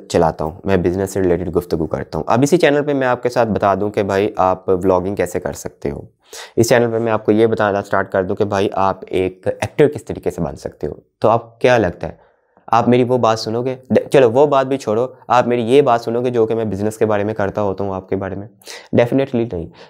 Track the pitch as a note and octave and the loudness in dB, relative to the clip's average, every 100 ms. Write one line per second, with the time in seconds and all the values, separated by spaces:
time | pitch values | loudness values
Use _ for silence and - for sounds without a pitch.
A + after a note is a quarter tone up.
0 | - F2+ E2 - D#2 - F#2+ F#2+ F2 F#2+ | -2 0 2 0 -6 -6 -2 0 0 -2
1 | F#2+ G2 F#2 E2+ F2+ E2 - E2 D#2 C2+ | -4 -2 0 0 -2 -4 -2 -4 -4 -6
2 | - D#2 - A#2 C#3+ F3 D#3 C#3+ C#3+ C#3 | -6 -6 -2 0 2 2 2 2 0 -2
3 | B2+ A#2+ B2+ B2+ A2+ F#2+ G2+ F#2+ G#2 G#2+ | 0 -2 -2 0 0 2 0 0 -2 -2
4 | G2+ G2 G#2+ - F#2 F#2 - F#2 F#2+ F2+ | 0 0 0 0 0 0 0 0 2 2
5 | F#2 G2 F2 F2+ - C2+ - - - C#2 | 0 -4 -4 -4 -8 -8 -14 -10 -10 -8
6 | - _ _ - - - A2+ A#2+ A#2+ A2+ | -14 _ _ -20 -4 0 4 4 2 0
7 | A#2 A2 A2 G#2+ A2+ A2+ G#2 G2+ - G2 | -2 0 2 4 2 2 0 0 -2 -2
8 | F#2 G2 F#2 G2+ G2+ G2+ G#2 - G2 F#2+ | 0 -2 -2 -2 -2 0 0 0 -2 -2
9 | - F2+ F#2 - G2+ - A2 - D3 D3 | -4 -2 -2 -4 -6 -6 -4 2 2 0
10 | - - F#2 F2+ D2 C#2+ - - D2+ - | -10 -8 -6 -4 -6 -8 -12 -8 -10 -10
11 | _ _ A2 A#2 - - B2+ B2 F2+ - | _ _ 2 2 -2 -2 2 2 2 -4
12 | E2 - _ _ _ _ - A2+ A2+ B2 | -10 -12 _ _ _ _ -2 0 4 4
13 | A#2+ B2 A2+ A2+ A2 A2+ B2+ B2+ - - | 2 2 2 0 -4 -6 -6 -8 -2 0
14 | - D3 A#2+ B2 D3+ C3+ C3 C3+ A2+ G#2+ | 2 4 4 4 4 2 0 -2 -2 -2
15 | B2+ - - A#2+ A#2+ A#2+ A2+ C3+ C3+ A#2 | -2 -6 0 2 2 0 4 4 4 2
16 | A#2 A#2+ B2+ A#2+ A2+ A2+ A2 G2 G#2 - | 0 -4 -2 0 0 0 -4 -4 -4 -2
17 | G#2+ G#2 G2+ G#2+ G2 G#2+ G#2 F#2 G2+ F#2+ | 0 0 -2 -2 -4 -2 -4 -4 -6 -8
18 | - G2 F#2+ G2 G#2 _ - - - A#2 | -6 -6 -6 -10 -14 _ -20 -20 -2 2
19 | A#2+ C3+ C3+ A#2 A#2 F2 E2 - | 2 0 -2 -2 -4 -6 -10 -14